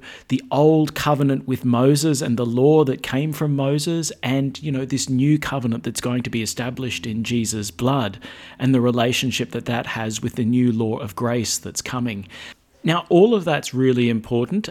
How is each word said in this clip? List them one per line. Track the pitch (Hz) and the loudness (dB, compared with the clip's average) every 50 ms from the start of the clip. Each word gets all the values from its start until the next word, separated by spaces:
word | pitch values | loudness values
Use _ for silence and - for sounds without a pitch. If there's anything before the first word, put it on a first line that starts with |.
| - - - - - | -10 -14 -18 -20 -6
the | - 131 127 - - | -4 -4 -4 -4 -2
old | 135 135 151 156 160 156 156 147 - | 0 4 4 6 6 4 2 0 -2
covenant | - - 147 147 135 143 139 135 135 - | -2 0 0 2 2 2 2 2 0 -2
with | 131 131 - - | -4 -4 -2 0
Moses | 127 120 117 127 139 147 143 151 160 147 123 | 2 2 4 6 6 4 4 4 2 0 0
and | 156 143 117 | 0 -2 0
the | 117 123 | 0 0
law | 117 117 123 131 147 156 156 151 | 0 2 4 6 6 6 6 6
that | 131 127 - - | 4 0 -2 -4
came | - - 131 147 156 147 | -4 -2 -2 -2 -2 -2
from | - 156 147 143 | -2 -2 0 0
Moses | 139 135 139 143 151 151 175 170 165 160 156 - - - | 0 0 0 0 0 0 -2 -2 -2 -4 -6 -6 -6 -4
and, | 123 131 139 135 139 127 - | -2 0 0 0 -2 -4 -6
you | 151 151 139 | -6 -6 -4
know, | 131 135 | -4 -4
this | 127 139 127 - - | -4 -4 -4 -2 -2
new | 131 127 135 147 151 147 | 0 2 4 4 2 2
covenant | - - 139 139 120 120 113 117 - | 0 -2 -6 -4 -2 -2 -4 -4 -4
that's | 117 107 - | -6 -6 -6
going | - 123 123 123 120 | -4 -4 -2 -4 -4
to | 127 | -4
be | 120 117 110 | -4 -4 -4
established | 104 - - 120 123 127 - 131 120 - - - | -4 -6 -6 -6 -6 -6 -6 -6 -6 -8 -8 -8
in | 117 107 113 110 | -6 -6 -4 -4
Jesus' | 107 120 120 113 101 107 107 101 101 | -2 -2 -2 -2 -2 -4 -4 -6 -8
blood | - - 120 127 139 139 117 101 98 - - - - - - - - - | -6 -2 0 0 0 0 0 -4 -6 -8 -14 -18 -18 -18 -20 -20 -8 -2
and | 127 131 135 | 2 2 4
the | 123 | 4
relationship | 120 123 120 120 117 127 120 - - 127 113 - 123 - - | 4 2 2 2 2 2 0 0 -2 -2 -2 -4 -4 -6 -6
that | 117 120 | -8 -6
that | - 120 120 - | -4 -4 -4 -4
has | - - 117 113 110 107 113 | -6 -6 -6 -6 -4 -4 -4
with | 113 117 - | -6 -6 -4
the | - 120 | -2 0
new | 107 123 123 123 123 110 | 2 2 4 4 4 2
law | 113 117 110 110 | 2 0 -2 -2
of | - - 101 98 | -4 -6 -8 -6
grace | - 120 117 120 123 110 - - | -4 -4 -2 -2 -2 -2 -2 -4
that's | - - 92 - - - | -6 -8 -8 -8 -8 -8
coming. | - - 127 123 120 107 98 98 - - - - - - - _ _ _ _ - | -6 -6 -4 -4 -4 -4 -6 -10 -12 -16 -18 -18 -18 -20 -20 _ _ _ _ -2
Now, | 170 160 175 - - | 0 0 0 0 2
all | - 175 196 233 233 | 6 6 6 6 6
of | 208 165 | 2 0
that's | 175 151 143 - - - | 0 -2 -2 -4 -4 -2
really | 127 131 131 127 123 120 117 | 2 2 4 4 4 4 2
important, | 117 110 110 - 123 117 123 120 175 208 214 - | 2 0 -2 -2 -2 -2 0 0 -2 -4 -4 -4